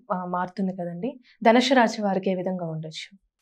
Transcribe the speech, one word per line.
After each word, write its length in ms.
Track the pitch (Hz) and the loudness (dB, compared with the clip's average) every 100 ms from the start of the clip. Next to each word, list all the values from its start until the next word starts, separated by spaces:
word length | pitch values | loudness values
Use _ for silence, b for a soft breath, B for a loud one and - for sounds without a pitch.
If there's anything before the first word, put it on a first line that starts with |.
| _ | _
ఆ, 120 | 185 180 | -6 -4
మారుతుంది 480 | 180 180 - 190 | -4 -4 -4 -4
కదండి. 460 | 185 175 175 233 285 b b | -4 -8 -6 -8 -10 b b
ధనుసు 300 | 226 233 254 | 4 6 6
రాశి 280 | 262 220 220 | 4 4 2
వారికి 300 | 202 190 190 | 0 0 0
ఏ 40 | 180 | -2
విధంగా 300 | 185 185 170 | -2 -4 -6
ఉండొచ్చు? 520 | 160 160 160 - 196 _ _ | -6 -10 -14 -16 _ _ _